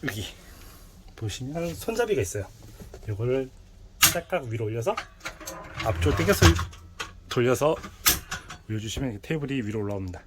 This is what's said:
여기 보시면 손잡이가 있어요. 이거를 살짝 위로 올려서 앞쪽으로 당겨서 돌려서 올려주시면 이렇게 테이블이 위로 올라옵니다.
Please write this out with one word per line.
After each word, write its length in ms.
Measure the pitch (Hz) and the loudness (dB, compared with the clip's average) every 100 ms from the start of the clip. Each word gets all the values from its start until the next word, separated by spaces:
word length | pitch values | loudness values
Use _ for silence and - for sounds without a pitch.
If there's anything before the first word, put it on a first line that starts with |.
여기 220 | 147 107 - - - - - - - - - - | -4 -6 -8 -12 -18 -20 -20 -20 -20 -20 -20 -8
보시면 580 | 110 - 127 156 170 | -6 -6 -6 -4 -4
손잡이가 480 | 160 - 226 233 180 | -4 -4 0 2 2
있어요. 240 | 101 104 95 - - - - - - | 0 -2 -8 -12 -18 -16 -16 -14 -8
이거를 400 | 101 120 131 131 - - - - - | -2 0 0 0 -8 -20 -20 -20 2
살짝 460 | - 175 - 180 131 | 2 2 -2 -4 -2
위로 200 | 113 110 | -4 -2
올려서 300 | 113 117 226 - - - - - - - - | -2 -2 -2 -4 -12 -14 -12 -14 -12 -12 -4
앞쪽으로 320 | 113 - 147 143 | -2 2 4 4
당겨서 300 | 165 196 - 165 - - - - - - - | 4 8 8 8 0 -8 -20 -14 -14 -14 -4
돌려서 460 | - 123 127 143 165 - - - - - - - - - | 2 4 6 4 2 -4 -2 2 2 -2 -12 -10 -16 -6
올려주시면 420 | 107 107 - 135 | -6 -4 -4 -4
이렇게 140 | 101 - | -4 -4
테이블이 340 | 160 143 139 | -4 -2 -2
위로 160 | 107 107 | -2 -2
올라옵니다. 420 | 101 101 95 90 | -2 -2 -4 -8